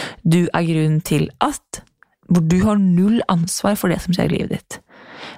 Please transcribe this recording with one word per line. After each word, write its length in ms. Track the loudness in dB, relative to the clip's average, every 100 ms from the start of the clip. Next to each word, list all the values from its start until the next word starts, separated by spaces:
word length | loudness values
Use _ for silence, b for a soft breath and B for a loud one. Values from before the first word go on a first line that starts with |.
| B B
du 220 | 0 2
er 240 | 2 0 0
grunnen 340 | 0 2 0
til 280 | 0 -2 -2 -2
at, 460 | -4 -4 _ -18 _ _ _ _
hvor 180 | 0 2
du 160 | 4 2
har 200 | 2 2
null 400 | 4 4 4 2 0
ansvar 500 | 0 0 -4 -4 -2
for 140 | -2
det 80 | -2
som 140 | -2 -2
skjer 100 | 0
i 80 |
livet 220 | -2 -4 -6
ditt. 240 | _ -18 B B B B B